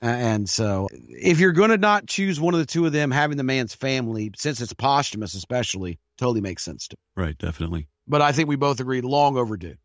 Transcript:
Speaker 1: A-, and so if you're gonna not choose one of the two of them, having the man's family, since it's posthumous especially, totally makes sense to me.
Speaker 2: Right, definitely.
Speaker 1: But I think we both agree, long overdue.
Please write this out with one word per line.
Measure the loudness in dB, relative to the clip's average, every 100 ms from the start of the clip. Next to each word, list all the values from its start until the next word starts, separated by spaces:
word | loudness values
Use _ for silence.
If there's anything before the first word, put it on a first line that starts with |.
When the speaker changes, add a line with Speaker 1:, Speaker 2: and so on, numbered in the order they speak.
Speaker 1:
A-, | -2
and | 0 0 0 0
so | -2 0 0 -4
if | -8 -18 -2 2 6
you're | 6
gonna | 6 6 6
not | 4 2 0
choose | -2 -2 0
one | 0
of | 2
the | 0
two | 0 2
of |
them, | 2 2
having | 2 2 0
the |
man's | -2 -2 -2
family, | -4 -4 -2 -2 -4 -6 -6
since | -6 -4
it's | -8
posthumous | -2 2 2 0 -4 -8 -10
especially, | -6 -4 -4 -6 -8 -10 _ -4
totally | -2 -2
makes | -4 -8
sense | -12 -14 -16
to | -18
me. | _ -6
Speaker 2:
Right, | -4 -4
definitely. | -6 -6 -6 -6 -8 _ -2
Speaker 1:
But | 2
I | 2
think | 2 0
we | 0
both | 0 0
agree, | -2 -4
long | 0 2 2 2
overdue. | -2 -4 -10 -16